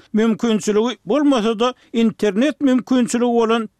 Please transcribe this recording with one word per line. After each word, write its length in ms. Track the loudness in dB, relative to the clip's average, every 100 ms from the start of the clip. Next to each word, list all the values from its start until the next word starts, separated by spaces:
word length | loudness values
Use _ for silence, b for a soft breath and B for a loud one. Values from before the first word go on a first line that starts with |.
| b
mümkinçiligi 840 | 0 0 0 0 0 0 0 0 -4 -4
bolmasa 540 | 0 2 2 0 -2
da, 140 | -4 b b
internet 680 | -2 0 0 -2 0 -2 0
mümkinçiligi 640 | 0 0 0 0 0 0 0
bolan 440 | 0 0 0 -4